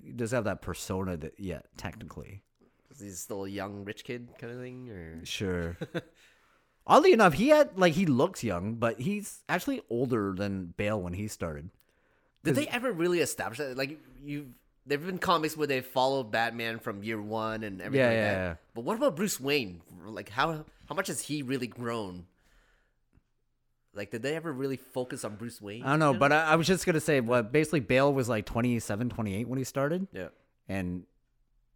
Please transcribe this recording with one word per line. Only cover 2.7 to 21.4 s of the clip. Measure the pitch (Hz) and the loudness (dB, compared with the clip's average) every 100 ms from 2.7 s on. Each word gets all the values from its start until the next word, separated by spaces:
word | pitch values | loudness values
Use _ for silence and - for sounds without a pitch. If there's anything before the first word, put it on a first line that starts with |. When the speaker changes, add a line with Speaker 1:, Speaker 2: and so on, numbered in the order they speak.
| _ _ - | _ _ -16
Speaker 2:
He's | 101 90 | -14 -12
still | - 104 98 | -10 -8 -6
a | |
young | 98 98 101 | -6 -6 -8
rich | 101 - | -10 -10
kid | - 123 120 - | -10 -12 -12 -14
kind | 117 | -14
of | 123 | -12
thing, | 127 127 127 | -12 -12 -12
or | 95 80 82 82 | -12 -12 -12 -10
Speaker 1:
Sure. | - 98 87 85 85 - 165 - _ _ | -4 -2 -2 -2 -6 -8 -8 -10 _ _
Speaker 2:
<laughs> | _ _ _ _ _ - | _ _ _ _ _ 6
Speaker 1:
Oddly | 226 370 | 8 10
enough, | 226 190 | 10 8
he | 151 262 | 6 8
had, | 302 277 185 | 8 6 6
like, | 180 | 4
he | 156 185 | 6 4
looks | 123 175 - | 4 4 2
young, | 113 87 101 113 | -2 -2 -2 0
but | 117 113 | 0 0
he's | 135 208 202 - - | -4 -4 -6 -12 -4
actually | 175 277 269 - | -2 -2 -4 -2
older | 117 127 117 98 92 | -2 2 2 2 0
than | 101 98 87 - | -2 -2 -6 -4
Bale | 104 107 | -2 0
when | 90 | -2
he | 92 107 | -4 -6
started. | - 87 73 85 - _ _ _ _ _ _ | -6 -6 -6 -10 -16 _ _ _ _ _ _
Speaker 2:
Did | - 233 | 0 0
Speaker 1:
'Cause | |
Speaker 2:
they | 302 | 0
ever | 240 254 | -2 -2
really | 170 175 175 | 0 2 2
establish | 139 - 92 113 | 0 -2 -6 -6
that? | 139 127 | -6 -4
Like, | 139 156 - 127 | -6 -6 -18 -16
you, | 143 147 135 - _ _ 131 | -10 -10 -10 -16 _ _ -4
there've | 143 180 | -2 -2
been | 185 | -2
comics | 185 170 156 151 | 2 4 2 0
where | 143 | 0
they | 131 | 0
followed | 123 135 131 139 110 | 0 2 4 2 0
Batman | 113 117 117 117 113 | 0 0 -2 -6 -6
from | 117 101 | -6 -6
year | 107 110 | -4 -6
one | 104 110 110 110 | -4 -2 -2 -4
and | 107 92 | -6 -8
everything | 95 135 | -2 2
Speaker 1:
Yeah, | 123 | 4
Speaker 2:
like | 113 | 4
Speaker 1:
yeah, | 104 | 2
Speaker 2:
that. | 95 90 | 0 -2
Speaker 1:
yeah. | 78 _ | -4 _
Speaker 2:
But | 117 | -8
what | 127 226 | -4 0
about | 285 156 | 0 0
Bruce | 202 - | -2 -2
Wayne? | 135 143 101 87 - 90 90 | 0 0 -2 -8 -18 -18 -14
Like, | 98 104 | -12 -6
how, | 127 156 156 - - - | 0 0 0 -10 -18 -8
how | 156 | -6
much | 196 | -4
has | 143 | -6
he | - 151 | -4 -4